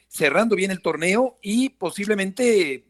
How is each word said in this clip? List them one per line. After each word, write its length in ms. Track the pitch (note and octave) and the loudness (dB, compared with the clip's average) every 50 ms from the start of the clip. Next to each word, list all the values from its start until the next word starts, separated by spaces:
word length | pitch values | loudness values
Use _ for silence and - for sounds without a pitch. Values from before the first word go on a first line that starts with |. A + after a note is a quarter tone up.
| _ | _
cerrando 480 | _ - - D#3+ C#3+ C#3 F#3 A3+ A#3 G#3 | _ -6 -2 0 2 2 2 2 2 2
bien 160 | F3+ F#3+ F#3+ | 0 0 -2
el 120 | F#3+ F3+ - | -2 -4 -4
torneo 560 | E3+ D#3 D3+ E3 F3+ G3 A#3 C4 B3 - _ | -4 -4 0 0 0 2 2 0 0 -4 _
y 300 | - G3+ G#3 A#3+ C4 C4 | -6 -2 0 0 0 0
posiblemente 1120 | - _ F#3+ E3 D#3+ - G3+ G#3+ G#3+ G3 F#3+ G3 F#3+ - B3 A#3+ A3+ G3 E3+ C#3+ C3 B2 - _ | -4 _ -8 -6 -6 -6 -4 -2 -2 -2 -2 -4 -2 0 2 4 4 4 2 2 -2 -6 -10 _